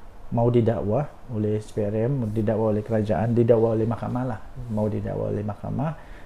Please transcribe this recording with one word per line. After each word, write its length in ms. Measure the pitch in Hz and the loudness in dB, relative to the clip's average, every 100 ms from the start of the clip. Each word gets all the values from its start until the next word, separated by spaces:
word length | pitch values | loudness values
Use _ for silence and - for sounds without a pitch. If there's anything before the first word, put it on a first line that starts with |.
| - - - | -14 -12 -4
mau 160 | 117 117 | 2 4
didakwa 560 | 120 113 104 101 117 139 - - | 4 4 2 0 0 -2 -8 -8
oleh 240 | 107 107 | -2 0
S 160 | 107 - | -2 -4
P 160 | 113 104 | -4 -2
R 240 | 110 117 | 0 0
M, 160 | 139 110 | 0 0
didakwa 400 | 110 107 107 110 | 0 0 2 2
oleh 80 | 107 | 0
kerajaan, 480 | 104 110 107 82 117 | 0 0 2 2 4
didakwa 400 | 117 117 113 113 | 4 6 6 6
oleh 160 | 113 113 | 2 0
mahkamah 380 | 113 110 123 127 | -2 -2 -2 -4
lah, 120 | 107 - 131 117 | -6 -10 -12 -4
mau 240 | 107 107 | -2 0
didakwa 400 | 104 98 104 107 | -2 -4 -4 -2
oleh 160 | 104 104 | -2 -4
mahkamah. 480 | 101 104 110 156 - - - | -6 -6 -2 -4 -6 -12 -16